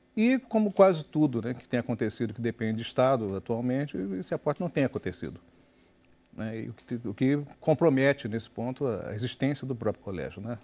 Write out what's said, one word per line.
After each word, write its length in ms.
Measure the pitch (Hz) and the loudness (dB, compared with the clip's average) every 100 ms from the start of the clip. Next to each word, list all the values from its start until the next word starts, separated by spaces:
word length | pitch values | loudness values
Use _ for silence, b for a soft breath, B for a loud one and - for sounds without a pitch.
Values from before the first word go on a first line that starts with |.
| _ | _
E 240 | - 226 262 | 0 2 2
como 320 | - 220 214 | 0 2 2
quase 320 | 196 196 165 | 6 6 6
tudo, 380 | 151 156 151 120 | 0 2 2 2
né, 140 | 113 | -4
que 120 | 123 - | -8 -2
tem 140 | 123 | -2
acontecido, 540 | 117 117 110 - 113 | -2 -2 -2 -2 -4
que 60 | 110 | -2
depende 340 | 117 110 113 110 | -4 -2 -4 -4
de 60 | |
Estado 520 | 117 - 127 135 107 | -2 2 4 4 0
atualmente, 600 | 95 - 113 123 127 147 - 190 185 | -4 -4 -2 0 -2 -2 -6 -6 -6
esse 140 | 180 | -6
aporte 260 | 160 - 147 | -4 -2 -2
não 80 | 175 | -2
tem 160 | 160 | 0
acontecido. 560 | 135 - - 87 78 - - b b b b b _ _ _ | 0 0 -6 -8 -10 -12 -18 b b b b b _ _ _
Né, 300 | - 110 113 | -10 -8 -8
e 40 | 117 | -10
o 60 | |
que, 340 | 110 - 120 117 | -12 -10 -8 -6
o 60 | |
que 280 | 107 131 143 143 - | 0 2 2 -2 -4
compromete 720 | - 151 170 135 135 139 113 | 2 4 6 6 4 2 -2
nesse 220 | 113 - | -6 -6
ponto 360 | - 117 127 139 | -8 -6 -4 -2
a 280 | 104 - | -2 -4
existência 520 | 104 117 - 135 147 131 | -6 -6 -2 -2 -2 -6
do 80 | |
próprio 300 | 123 107 - | -4 -4 -4
colégio, 380 | - 92 65 - | -6 -8 -8 -8
né? 160 | 107 117 | -10 -10